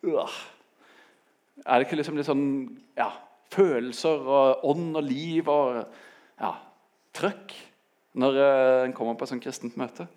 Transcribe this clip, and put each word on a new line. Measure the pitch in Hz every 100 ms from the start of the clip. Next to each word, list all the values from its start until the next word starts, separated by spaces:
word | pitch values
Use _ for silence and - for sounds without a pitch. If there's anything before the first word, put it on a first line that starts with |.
| 180
Øh. | 151 82 - - - _ _ _ - _ _ _ _ _ -
Er | - 123
det | 135
ikke | 160
liksom | 147 156
litt | 143
sånn, | 139 143 139 127 - _ -
ja, | 113 - - _ _
følelser | - 190 127 127 117 160 151 131
og | 139 135 131 147
ånd | 156 170 156
og | 147
liv | 131 165 165 165
og, | 147 135 123 - - - - _ _
ja, | 107 78 - _ _ _ _ -
trøkk | 185 202 - - - _ _ _ _ 131
når, | 131 135
eh, | 139 135 131 131
en | 127
kommer | 123 117 113
på |
et | 131
sånt | 127
kristent | 123 127 123 -
møte? | 127 - 175